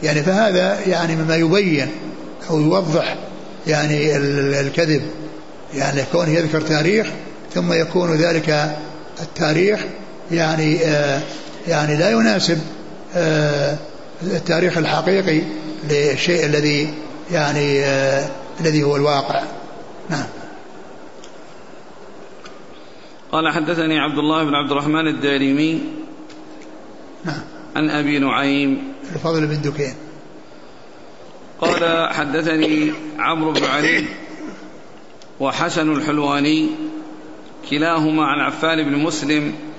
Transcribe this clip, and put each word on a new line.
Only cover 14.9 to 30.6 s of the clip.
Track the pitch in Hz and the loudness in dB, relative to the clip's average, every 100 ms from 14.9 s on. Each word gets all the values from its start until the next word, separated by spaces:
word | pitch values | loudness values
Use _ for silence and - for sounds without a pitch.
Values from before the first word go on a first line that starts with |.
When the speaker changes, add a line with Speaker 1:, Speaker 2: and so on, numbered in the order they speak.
| 151 151 196 185 156 156 - - - 151 | 2 4 2 4 2 0 -6 -8 -8 0
Speaker 1:
للشيء | 143 147 135 - 175 151 | 2 4 2 2 2 4
الذي، | 147 151 147 151 - - - - | 4 4 2 0 -4 -10 -12 -4
يعني، | 170 147 147 143 139 139 | 0 2 2 2 4 4
آه، | 135 135 135 139 - - - | 4 4 2 0 -6 -12 -2
الذي | 160 151 | 2 4
هو | 143 143 | 4 4
الواقع. | 147 143 135 139 - - - - - - - | 4 2 2 -2 -2 -10 -14 -14 -14 -14 -6
نعم. | - - 107 - - - - - - - - - - - - - - - - - - - - - - - - - - - - - | -6 -6 -10 -14 -16 -16 -18 -16 -16 -18 -16 -18 -18 -18 -18 -18 -18 -18 -18 -18 -18 -18 -18 -18 -18 -18 -18 -18 -20 -20 -20 -4
Speaker 2:
قال: | 156 160 | 0 2
"حدثني | 156 151 170 160 156 | 2 0 0 2 2
عبد | 147 143 | 2 2
الله | 151 160 | 2 2
بن | 156 143 | 2 2
عبد | 143 | 2
الرحمن | 139 143 156 160 | 0 2 2 2
الدارمي | 139 139 139 135 139 156 160 - - - - - - - - - - - - - - 175 | 0 2 2 4 4 2 2 -2 -8 -12 -14 -16 -16 -16 -18 -16 -18 -18 -18 -18 -12 -8
Speaker 1:
نعم. | 151 - - - 151 | -8 -8 -16 -8 -2
Speaker 2:
عن | 151 | 0
أبي | 147 143 147 | 2 0 2
نعيم". | 139 117 139 139 139 135 135 - - 160 | 2 2 2 2 2 0 -2 -12 -8 -4
Speaker 1:
الفضل | 165 165 151 | 0 0 2
بن | 151 | 0
دكين. | 143 143 139 - - - - - - - | -2 -2 -4 -6 -14 -18 -18 -18 -18 -18